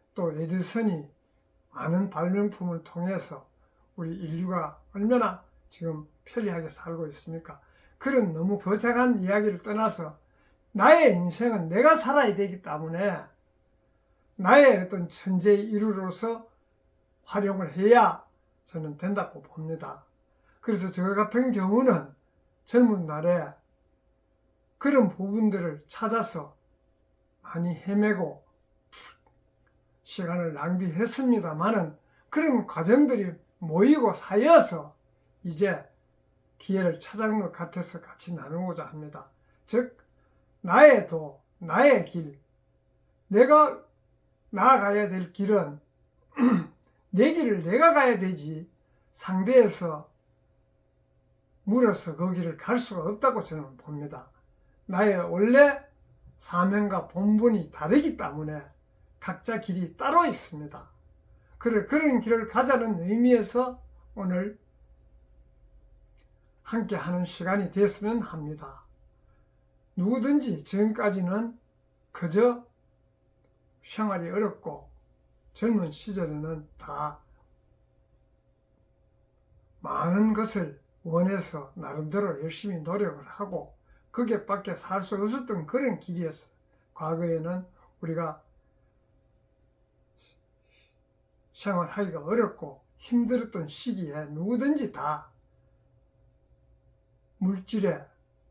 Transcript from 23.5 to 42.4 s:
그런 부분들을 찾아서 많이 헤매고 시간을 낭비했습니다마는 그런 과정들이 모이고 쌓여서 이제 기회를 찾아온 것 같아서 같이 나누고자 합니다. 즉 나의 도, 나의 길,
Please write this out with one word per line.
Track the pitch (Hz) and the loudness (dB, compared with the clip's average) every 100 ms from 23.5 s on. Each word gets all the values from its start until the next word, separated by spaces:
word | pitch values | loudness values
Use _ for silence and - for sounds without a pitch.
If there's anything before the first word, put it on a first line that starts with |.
| - _ _ _ _ _ _ _ _ _ _ _ _ | -12 _ _ _ _ _ _ _ _ _ _ _ _
그런 | 285 277 208 | 2 4 2
부분들을 | - 196 214 214 190 170 147 - | 0 -6 0 0 0 -4 -8 -14
찾아서 | - 214 226 220 165 143 _ _ _ _ _ _ _ _ _ | -8 -4 -2 -4 -8 -14 _ _ _ _ _ _ _ _ _
많이 | - 170 175 | -12 -6 -4
헤매고 | 160 185 202 214 185 156 - _ _ _ _ _ - - - _ _ _ _ _ _ _ _ | -6 -2 0 2 0 -4 -10 _ _ _ _ _ -20 -20 -20 _ _ _ _ _ _ _ _
시간을 | - - 170 175 165 | -14 -10 -6 -4 -4
낭비했습니다마는 | 143 160 180 185 160 233 - 254 220 165 156 196 214 160 - _ _ _ | -4 -4 -2 -2 -2 -2 0 0 0 -2 -2 0 0 -2 -8 _ _ _
그런 | 302 311 240 - | 0 2 2 0
과정들이 | 160 165 262 285 226 180 160 _ _ | -2 4 6 6 2 -2 -8 _ _
모이고 | 165 160 247 302 220 | -4 4 6 6 4
쌓여서 | 175 - 202 285 330 - 165 147 - _ _ _ _ | 0 -2 2 8 8 6 -2 -10 -20 _ _ _ _
이제 | 180 156 196 156 - _ _ _ _ _ _ _ | -12 -2 -2 -2 -10 _ _ _ _ _ _ _
기회를 | - 190 175 165 | -6 -2 -2 -4
찾아온 | - 208 214 214 | -8 -6 -2 -2
것 | 175 | -4
같아서 | - 170 180 165 165 | -8 -10 -10 -10 -14
같이 | - - - | -18 -18 -14
나누고자 | 165 139 165 185 165 | -12 -10 -8 -8 -8
합니다. | 143 156 151 147 - _ _ _ - | -12 -14 -16 -16 -20 _ _ _ -4
즉 | 226 247 - _ _ _ _ _ _ | -2 -2 -8 _ _ _ _ _ _
나의 | 175 214 302 226 165 | 4 10 10 10 2
도, | 165 147 - _ _ | -8 -10 -16 _ _
나의 | 170 208 285 226 | -2 4 6 6
길, | 165 175 151 139 | 2 -8 -10 -14